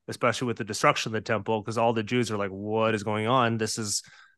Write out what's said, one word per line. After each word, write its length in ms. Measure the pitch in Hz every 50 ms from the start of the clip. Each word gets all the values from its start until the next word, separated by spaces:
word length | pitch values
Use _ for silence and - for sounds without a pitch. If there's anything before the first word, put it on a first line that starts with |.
| _ -
especially 380 | 113 - - 120 110 - 131
with 100 | 120 113
the 80 | - 117
destruction 460 | 101 107 - - 147 139 - - 117
of 20 | 110
the 60 | 110
temple, 420 | 101 - 117 107 95 - 113 110 98
'cause 140 | - 110
all 160 | 120 113 117 117
the 100 | 117 110
Jews 280 | 101 123 123 120 101
are 60 | 110
like, 140 | 101 101 98
"What 440 | 95 98 101 104 107 110 110 110 110
is 80 | 107 101
going 240 | 110 107 107 107
on? 320 | 110 127 135 120 117 113 110
This 180 | 110 107 -
is, 260 | - 110 101 98 - - - - - - - _